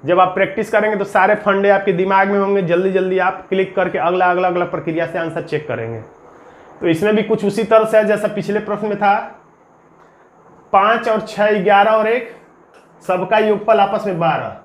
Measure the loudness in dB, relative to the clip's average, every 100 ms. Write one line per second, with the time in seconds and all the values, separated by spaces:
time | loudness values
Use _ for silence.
0 | 2 2 4 2 -2 -2 0 0 0 -2
1 | 0 2 4 2 0 2 4 2 2 0
2 | 0 2 2 0 0 0 0 0 0 0
3 | 0 0 -2 -4 -4 -2 -2 -2 -2 -2
4 | -2 0 0 2 0 0 -4 -4 -4 -4
5 | -4 -4 -6 -8 -6 -6 -6 -8 -6 -10
6 | -14 -20 -20 -20 -20 -20 -20 -6 -2 0
7 | 2 0 0 -2 -2 -2 2 2 4 2
8 | 2 -2 -2 -6 -4 -6 -4 -6 -4 -2
9 | 0 0 -4 -16 _ _ _ _ _ _
10 | _ _ _ _ -20 -20 _ 2 4 2
11 | 0 -2 -4 -2 0 2 4 4 4 2
12 | 2 -2 -4 -18 -20 _ _ -20 _ _
13 | -4 -4 0 2 2 0 2 2 2 0
14 | -4 -2 0 -2 -6 -12